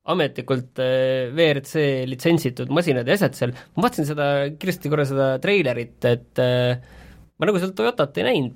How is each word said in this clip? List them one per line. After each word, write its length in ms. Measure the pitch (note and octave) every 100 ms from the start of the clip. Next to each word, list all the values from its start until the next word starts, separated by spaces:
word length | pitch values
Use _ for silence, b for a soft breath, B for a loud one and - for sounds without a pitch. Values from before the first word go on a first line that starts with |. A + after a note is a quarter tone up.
| -
ametlikult, 680 | F3+ C#3 - - C3 B2 -
äh, 480 | B2+ C3 C3 C3 B2
V 160 | D3 E3
R 160 | C#3
C 220 | C#3 D#3+ D3 C3+ B2+
litsentsitud 600 | B2+ E3 E3+ C3+ B2 B2+
masinad 320 | D3 E3+ B2+ A#2+
ja 140 | G3
asjad 180 | D#3 -
seal. 160 | B2 B2 B -
Ma 100 | F3+
vaatasin 240 | - D3
seda, 200 | D3 C#3+ C#3+ C#3+ D3+
kiiresti 320 | F#3 F3 C#3+
korra 160 | D3+ C3+
seda 220 | C3+ C3+ C3
treilerit, 560 | F#3 G3+ C#3+ A#2+ A#2 - B2
et, 320 | A#2+ - -
äh, 380 | B2 B2 B2 B2 B B B B B -
ma 80 | D#3+
nagu 120 | G3
seal 80 | F#3
Toyotat 460 | F#3+ A3+ B3 C#3+ -
ei 60 | A#3+
näinud, 240 | G#3+ B2